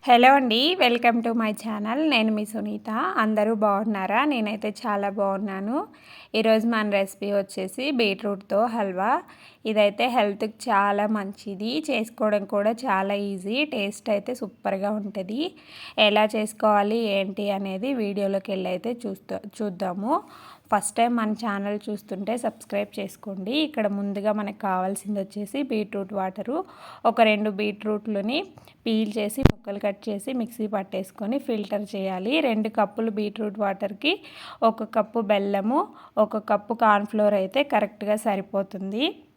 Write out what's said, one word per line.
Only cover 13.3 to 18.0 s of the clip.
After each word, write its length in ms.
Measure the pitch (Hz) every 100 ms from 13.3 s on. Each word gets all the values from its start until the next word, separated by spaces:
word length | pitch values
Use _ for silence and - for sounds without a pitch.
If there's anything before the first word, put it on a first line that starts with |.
ఈజీ, 260 | 196 190 240 294
టేస్ట్ 360 | 247 202 208 -
అయితే 200 | 202 202 247
సూపర్గా 520 | 202 - 202 190 202 214
ఉంటది. 400 | 202 190 190 226 349 - - - - - 214
ఎలా 180 | 208 214 214
చేసుకోవాలి 640 | 214 - 214 208 202 226 226 196
ఏంటి 280 | 196 190 202 196
అనేది 320 | 196 190 247 269